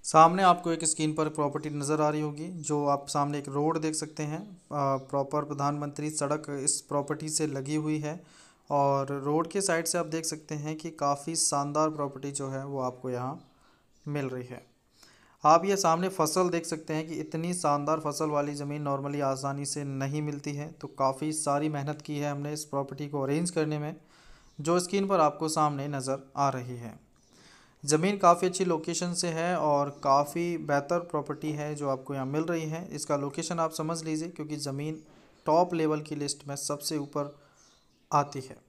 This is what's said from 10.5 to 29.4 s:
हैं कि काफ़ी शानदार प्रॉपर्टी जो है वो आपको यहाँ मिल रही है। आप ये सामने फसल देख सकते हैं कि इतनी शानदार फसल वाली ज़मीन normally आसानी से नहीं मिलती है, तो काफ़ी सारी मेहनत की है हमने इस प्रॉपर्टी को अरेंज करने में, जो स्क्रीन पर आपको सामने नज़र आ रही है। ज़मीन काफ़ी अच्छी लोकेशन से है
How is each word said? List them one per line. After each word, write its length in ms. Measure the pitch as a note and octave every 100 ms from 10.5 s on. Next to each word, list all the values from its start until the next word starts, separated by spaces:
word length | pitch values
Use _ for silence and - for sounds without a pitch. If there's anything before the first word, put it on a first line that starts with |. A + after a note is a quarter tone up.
हैं 220 | D#3 D3+ D#3
कि 140 | E3
काफ़ी 460 | D#3+ C#3+ C#3+ E3 E3
शानदार 540 | - C#3+ C#3+ D3 D#3
प्रॉपर्टी 400 | D3+ C#3+ C3+ C#3+
जो 180 | C#3 C3+
है 160 | C3+ C#3
वो 140 | C#3
आपको 300 | B2+ B2 C3
यहाँ 280 | B2 B2+ D#3+ - _ _ _ _ _ -
मिल 180 | D3 C3+
रही 180 | B2+
है। 220 | B2 B2+ - _ _ _ - _ _ _
आप 200 | D3+ E3+
ये 120 | F#3+ G3
सामने 320 | F3+ E3 F#3
फसल 400 | F#3 D#3 F#3 F3+
देख 180 | E3+ E3
सकते 280 | D#3 D#3
हैं 120 | D#3 D#3+
कि 60 |
इतनी 400 | D3 D#3 D#3+ E3+
शानदार 460 | F3 D3+ D3 D3 D#3+
फसल 260 | D#3 C#3 D#3
वाली 280 | D3 D3
ज़मीन 300 | C#3+ C#3+ D3
normally 360 | C#3+ C#3 C#3 C#3+
आसानी 420 | C#3 C3 C#3 C#3
से 200 | C#3 D3+
नहीं 380 | C#3 C3+ C#3 D3+
मिलती 300 | D3+ C#3+ D3
है, 180 | C#3+ D3+
तो 160 | - C#3+
काफ़ी 440 | - C3+ C3 D3+
सारी 360 | D3+ - C#3+ D#3
मेहनत 340 | D3 C#3+ D3+
की 160 | - D3
है 120 | D3
हमने 220 | C#3+ C#3+
इस 120 | D3
प्रॉपर्टी 440 | - C#3 C#3 C#3 D3
को 140 | C#3+
अरेंज 280 | C3+ D3+ F3+
करने 280 | E3 D3+ D3+
में, 180 | D3 - _ - - - - -
जो 180 | D3 F3
स्क्रीन 280 | F3 G3 G3
पर 120 | F#3+
आपको 280 | D3+ D3 D#3+
सामने 400 | D#3+ D3+ C#3 D3
नज़र 420 | C#3+ B2+ C3+ - -
आ 120 | C#3
रही 280 | C3 B2 A#2+
है। 240 | A#2 - _ _ _ - - - - _
ज़मीन 320 | C#3+ D3+ F#3 G3+
काफ़ी 320 | F3+ F3 F3+
अच्छी 160 | F3+
लोकेशन 500 | F3+ E3 D#3+ E3 F3+
से 140 | E3+ F3
है 280 | D#3+